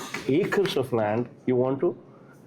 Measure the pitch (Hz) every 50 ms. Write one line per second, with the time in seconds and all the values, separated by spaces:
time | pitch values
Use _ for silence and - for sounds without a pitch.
0 | - - - - - 135 135 170 202 - - 208 190 160 - 139 127 - 123 113
1 | 107 104 107 117 123 - - - - 123 127 123 127 131 139 135 - 175 - -
2 | - - - - - - - - -